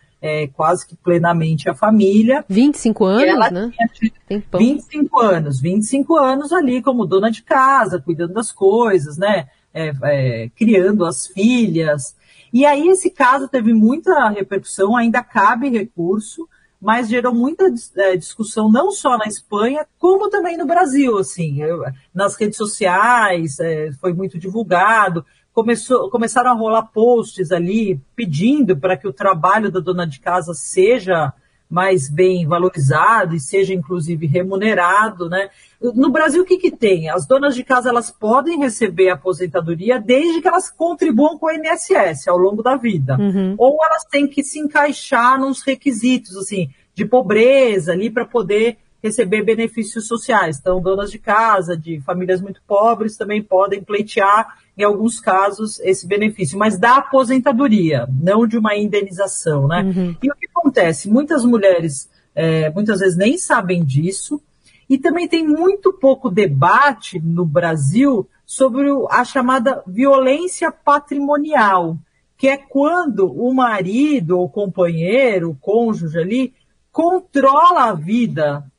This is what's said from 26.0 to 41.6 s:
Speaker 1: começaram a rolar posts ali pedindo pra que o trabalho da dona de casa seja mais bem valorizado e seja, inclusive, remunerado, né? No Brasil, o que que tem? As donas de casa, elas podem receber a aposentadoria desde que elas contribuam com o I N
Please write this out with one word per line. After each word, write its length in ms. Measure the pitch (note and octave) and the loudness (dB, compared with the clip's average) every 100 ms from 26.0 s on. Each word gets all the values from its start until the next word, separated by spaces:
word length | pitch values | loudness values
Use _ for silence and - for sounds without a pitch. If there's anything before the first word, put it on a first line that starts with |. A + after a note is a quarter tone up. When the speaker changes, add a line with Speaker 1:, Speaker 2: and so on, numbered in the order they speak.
| - | 0
Speaker 1:
começaram 400 | A#3 A3+ B3+ B3 | -2 0 0 0
a 40 | |
rolar 280 | A#3 A3 A3 A3 | 0 0 -2 -2
posts 600 | G#3+ A#3+ A#3+ F#3+ F#3 E3 | 0 2 2 0 -6 -4
ali 460 | F3+ F3 A3 G3+ D3 - | -2 0 -2 -2 -4 -8
pedindo 600 | - G3 D3 A3 D4 G3+ D#3 | -8 -6 0 2 2 2 0
pra 220 | F3+ - | 0 -2
que 100 | G3 | -4
o 60 | |
trabalho 580 | - G3 F3 F3+ G#3+ G3+ | -2 0 0 0 0 0
da 80 | F3+ | -4
dona 260 | E3+ F3 E3 | -4 -4 -6
de 140 | C#3 | -6
casa 320 | F3+ F3+ E3+ | -4 -4 -4
seja 800 | E3 - F#3+ G3 B3 F#3 E3+ C#3 - _ _ _ | -10 -4 2 2 2 0 0 -2 -6 _ _ _
mais 400 | E3+ F#3+ F#3 C3+ | -2 2 0 0
bem 360 | D3+ F#3 F3+ D3+ | 0 2 2 0
valorizado 880 | F3 F#3 E3 C3+ D#3 F#3+ A3+ E3+ | 0 0 0 0 2 4 2 0
e 60 | E3 | -4
seja, 320 | - G3 F#3+ | -2 -2 0
inclusive, 540 | F#3 - F3 D#3 D#3+ D#3+ | -2 -4 -6 -6 -4 -2
remunerado, 1000 | F3 F#3+ F#3+ A3 F#3+ F3 G3 G#3+ F3 E3 | -2 -2 -2 0 2 2 2 0 -4 -6
né? 200 | F#3 G3 _ _ _ | -4 -6 _ _ _
No 300 | A#3+ A3+ C#4 | -4 0 2
Brasil, 320 | D4 D#4 D#4+ | 2 2 2
o 20 | |
que 140 | F#4 F#4 | 2 0
que 120 | F4 | 0
tem? 380 | - G#3 F3 D#3+ | 0 0 0 0
As 180 | F3+ D3 | -4 2
donas 280 | C4+ C#4+ | 2 2
de 100 | B3 | -2
casa, 240 | B3+ B3+ B3 | 0 0 2
elas 220 | A#3+ A#3 | 0 -2
podem 500 | - G#3+ B3+ D4 E4 | -4 0 2 0 -2
receber 480 | C4+ G#3 G#3 E3+ F#3 | -2 -2 -2 2 2
a 60 | |
aposentadoria 840 | F3 F#3 F3 F3+ F3 E3 E3 G#3+ B3+ | 2 -4 -4 -4 -4 -4 -4 -2 -2
desde 420 | G#3+ B3+ E4 E4 | 2 2 2 0
que 60 | E4+ | 0
elas 240 | F4 - | 0 -2
contribuam 680 | - E4 - E4+ A3+ D4+ D#4 | -4 -4 0 0 2 2 0
com 100 | D#4 | -4
o 40 | |
I 60 | |
N 120 | D#4+ | -4